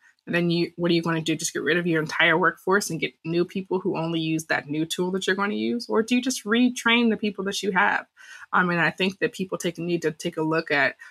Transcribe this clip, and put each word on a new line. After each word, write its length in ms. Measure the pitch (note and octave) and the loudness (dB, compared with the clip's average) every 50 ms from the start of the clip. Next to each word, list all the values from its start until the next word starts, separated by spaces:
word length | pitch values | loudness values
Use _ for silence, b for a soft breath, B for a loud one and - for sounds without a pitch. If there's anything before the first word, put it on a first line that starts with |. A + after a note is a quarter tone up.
| b b b b - | b b b b -8
And 80 | - E3+ | -2 -2
then 160 | F3 F3 F3 | 0 2 2
you, 220 | E3 F3 E3+ - - | 2 2 0 -2 -2
what 140 | - F3 E3+ | -2 2 2
are 40 | E3+ | 2
you 80 | E3 E3 | 2 2
gonna 180 | E3+ D#3+ D#3+ | 0 -2 -2
do? 140 | D#3 D#3+ D#3 | 0 -2 -2
Just 180 | D#3 - - - | -2 -2 -6 -4
get 80 | C#3+ | -2
rid 160 | - C#3+ E3 | 0 0 0
of 80 | F3 F3 | 2 2
your 160 | F3 D#3+ D#3+ | 2 0 0
entire 340 | D#3 D#3 - - D#3+ E3+ D#3+ | 0 -2 0 2 4 4 4
workforce 540 | D3 D#3 E3 E3 - - F#3 F#3+ G#3 G#3 - | 4 4 2 0 0 0 2 2 2 0 -2
and 100 | D#3+ D#3 | -4 -4
get 140 | D#3+ - - _ - | -4 -6 -6 _ -6
new 220 | E3 E3 E3+ F3 | -2 0 0 0
people 340 | F3 - G3 F#3 - F#3 F#3+ | 0 -2 -6 -4 -2 -4 -2
who 160 | F#3+ F#3+ - | -2 -2 -2
only 260 | D#3+ E3 E3 E3 D#3+ | -2 -2 -2 -2 -2
use 240 | D#3+ D#3+ D#3+ D#3 D#3 | 0 0 -2 -2 -2
that 220 | - D3+ - - | -2 -2 -2 -2
new 180 | D3 D3 D#3 D#3+ | -4 -2 -2 -2
tool 260 | E3 - - F3+ F3+ | -2 -2 -2 -2 -2
that 160 | F#3 F#3+ F#3 | -2 -2 -2
you're 80 | - F#3+ | -2 0
gonna 180 | G3 G3+ G3+ G#3 | 0 0 -2 -2
use? 320 | G#3+ A3 A3+ A#3 A#3+ A3+ | -2 -2 -2 -2 -2 -2
Or 140 | - G#3+ A3 | 0 0 0
do 140 | A3 A3 B3 | 2 2 0
you 60 | B3 | 0
just 240 | B3+ C4 B3+ - - | 0 0 -4 -4 -2
retrain 680 | G3+ A3+ A#3+ B3 B3 B3 - - A#3 A3+ A#3+ A#3+ A3+ | 0 2 4 4 4 2 2 2 2 4 4 4 2
the 60 | G#3 | 2
people 260 | G3+ - G#3+ F#3+ - F#3+ | 0 -2 -4 -4 -4 -4
that 180 | G3 G3 - | -4 -4 -2
you 100 | F#3+ G#3 F#3 | -2 0 2
have? 340 | F3+ G3+ G3+ - - - _ _ B B B B B B B | 2 2 2 2 -2 -6 _ _ B B B B B B B
I 120 | - - F3+ | 0 0 2
mean, 160 | F3+ F3 E3+ | 2 2 2
I 100 | D#3+ D#3 | 2 0
think 300 | D#3 - F#3 G3 F#3+ - | 0 0 -2 -2 0 -2
that 140 | E3+ D#3 - | -4 -2 -2
people 260 | - F#3+ F#3 F3 E3+ | -4 -6 -6 -6 -4
take, 180 | - F3 E3+ | -4 -4 -4
need 240 | - E3 F3 E3+ E3 | -4 -4 -2 -2 0
to 100 | E3 D#3 | -2 -2
take 260 | D#3+ - - E3+ - | -4 -4 -8 -6 -4
a 40 | D#3+ | -2
look 300 | D#3+ D#3 D#3+ D#3+ D#3+ - | -2 0 0 0 0 0
at, 240 | D3+ C#3+ C3+ B2 - B B B | 0 2 2 0 -2 B B B